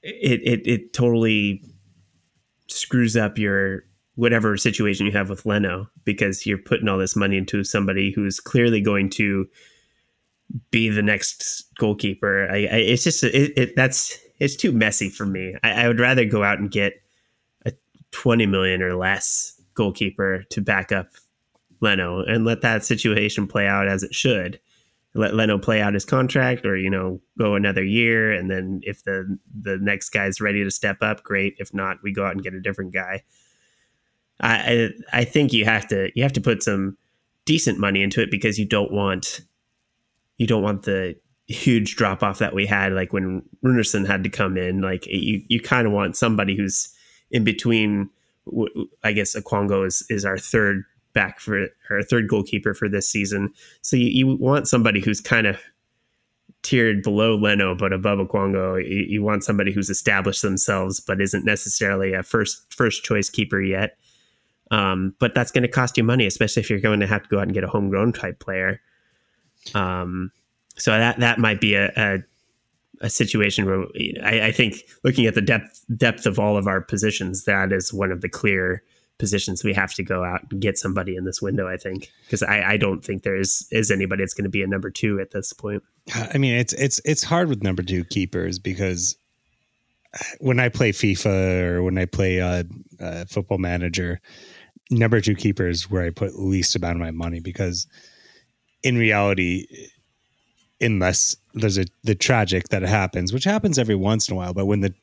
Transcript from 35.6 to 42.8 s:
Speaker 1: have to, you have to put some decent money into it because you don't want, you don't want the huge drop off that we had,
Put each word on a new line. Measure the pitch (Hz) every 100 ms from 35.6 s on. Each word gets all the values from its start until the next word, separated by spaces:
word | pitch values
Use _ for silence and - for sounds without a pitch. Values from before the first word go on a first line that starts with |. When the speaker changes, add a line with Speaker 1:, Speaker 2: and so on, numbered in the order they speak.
| 107
Speaker 1:
have | 110 -
to, | 101 95
you | -
have | 135
to | 135
put | 117 107
some | - 98 98 95 _ _ _ _
decent | - 160 139 107
money | 101 98
into | 98 98
it | 107
because | 98 110 104
you |
don't | 104 107 101
want, | 101 101 92 - - - _ _ _ _ _ _ _ _ _
you | 113
don't | 113
want | 101 101
the | 101 95 92 85 _ _ _
huge | - - 117 104
drop | - 107 95
off | 101 95
that | 107
we | 98
had, | 104 104